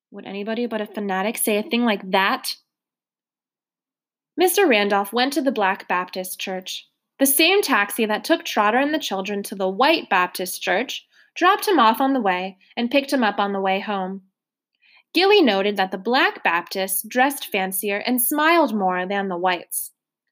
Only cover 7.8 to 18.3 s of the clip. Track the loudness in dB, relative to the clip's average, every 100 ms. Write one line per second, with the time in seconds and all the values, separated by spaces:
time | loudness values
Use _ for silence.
7.8 | 0 -2 -2 -2 0 -2 0 0 2 2
8.8 | 0 -2 -4 -6 -4 -6 -8 -4 -4 2
9.8 | 2 2 0 0 0 -4 -8 -6 -2 -2
10.8 | -2 -8 _ _ _ 0 2 2 2 4
11.8 | 4 4 2 0 0 -2 -4 -10 _ -6
12.8 | 0 0 0 0 0 0 -2 0 0 -2
13.8 | -2 -4 -4 -8 _ _ _ _ _ _
14.8 | _ _ _ 2 6 6 6 4 0 0
15.8 | -2 -2 0 2 2 2 0 0 -4 -6
16.8 | -4 -4 -4 2 2 0 -6 -4 -2 -4
17.8 | -4 -4 -2 0 0